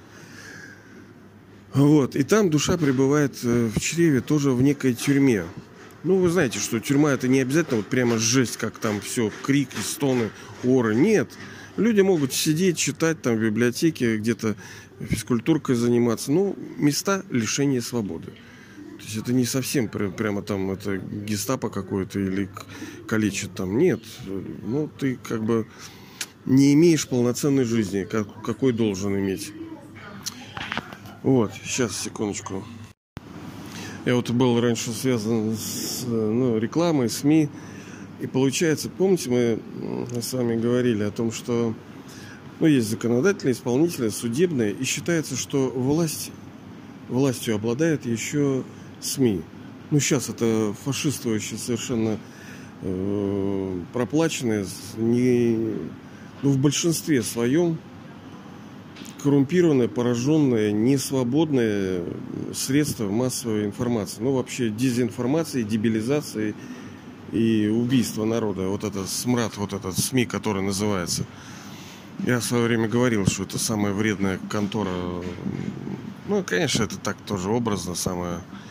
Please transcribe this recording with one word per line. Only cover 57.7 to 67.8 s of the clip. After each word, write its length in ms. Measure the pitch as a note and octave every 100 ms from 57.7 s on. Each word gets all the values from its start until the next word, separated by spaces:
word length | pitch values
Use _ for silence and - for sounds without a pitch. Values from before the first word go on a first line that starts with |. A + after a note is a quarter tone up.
| D#3+ - - - - - - - - - - - - - -
коррумпированное, 640 | C#3+ C#3+ C3+ F3+ F3 C#3 A#2
поражённое, 840 | G#2+ A#2+ A#2+ B2+ D#3 C#3+ A#2 G#2+
несвободное 1300 | G#2 A#2 C#3 - C3+ A#2+ C#3 E3 C3+ A#2 G2+ F#2+ F#2 F2 - - - -
средство 560 | - - C3+ D3+ - G#2
массовой 560 | G#2 B2+ - A#2 G#2+ G#2
информации. 560 | G#2 B2 A#2+ F#2 -
Ну, 100 | A#2
вообще 380 | C3+ A#2+ - A#2
дезинформации, 920 | G#2+ C3 A#2+ A#2+ G#2+ B2 D#3 D#3+ C3+
дебилизации 920 | G#2+ A2 A2 A2 A2 D3 D3 A2 G#2+ G#2 - - - - - - -
и 360 | - A2+ A2 G#2
убийства 560 | A2